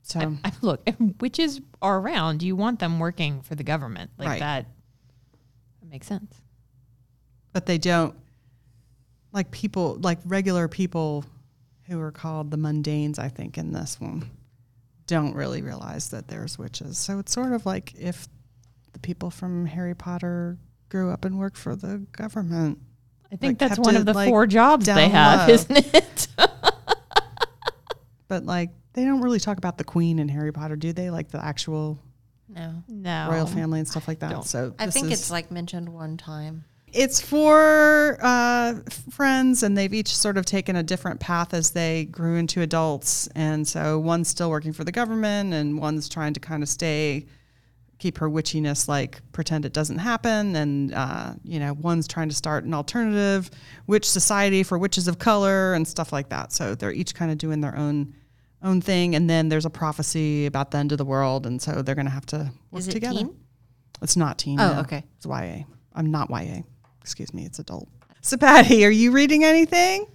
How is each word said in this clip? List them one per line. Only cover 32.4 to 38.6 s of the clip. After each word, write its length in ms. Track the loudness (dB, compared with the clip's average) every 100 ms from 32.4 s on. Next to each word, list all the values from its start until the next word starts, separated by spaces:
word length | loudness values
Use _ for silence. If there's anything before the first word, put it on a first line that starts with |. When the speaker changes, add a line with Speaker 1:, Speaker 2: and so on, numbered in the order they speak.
| _
Speaker 3:
No. 340 | -14 -12 -14 -14
Speaker 2:
No. 400 | -10 -6 -4 -2
Speaker 1:
royal 140 | -2
family 340 | -2 -2 -2 -4
and 80 | -4
stuff 180 | -6 -8
like 120 | -8
that. 120 | -8
Speaker 2:
Don't. 120 | -8
Speaker 1:
So 280 | -6 -6 -6 -6
Speaker 3:
I 80 | -4
Speaker 1:
this 60 |
Speaker 3:
think 100 | -2 -2
Speaker 1:
is 60 |
Speaker 3:
it's, 180 | -4 -4
like, 180 | -8 -8
mentioned 380 | -10 -10 -10 -12
one 300 | -12 -12 -12
time. 480 | -12 -12 -12 -14 -18 _ _
Speaker 1:
It's 300 | 0 2 0
four, 960 | 0 2 6 8 8 8 6 6 4 2
uh, 540 | 0 2 2 2